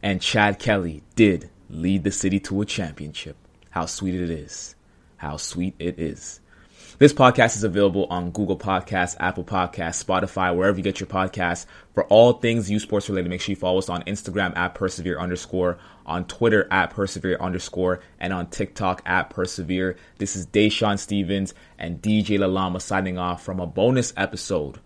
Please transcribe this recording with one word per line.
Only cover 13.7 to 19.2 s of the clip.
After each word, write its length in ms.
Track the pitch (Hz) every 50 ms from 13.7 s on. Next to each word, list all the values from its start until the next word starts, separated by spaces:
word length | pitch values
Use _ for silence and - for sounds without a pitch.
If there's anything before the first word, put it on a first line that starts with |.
| 92 95
us 100 | 95 -
on 140 | 87 87 -
Instagram 520 | - 101 101 - - 85 101 95 90 87
at 180 | 85 87 90 -
persevere 440 | - 98 92 - - 82 90 85 71
underscore, 580 | 90 90 90 90 - - - 92 90 90 87 - - - - - -
on 200 | - 82 87 180
Twitter 420 | - - - 120 117 107 104 92 -
at 200 | 95 95 90 -
persevere 460 | - - 98 98 - 95 80 95 90 -
underscore, 600 | - 90 90 90 - - - 92 90 92 90 87 - - - -
and 140 | - 92 95
on 140 | 90 87
TikTok 560 | 87 - - 101 - - - 104 92 92 - -
at 240 | - 90 92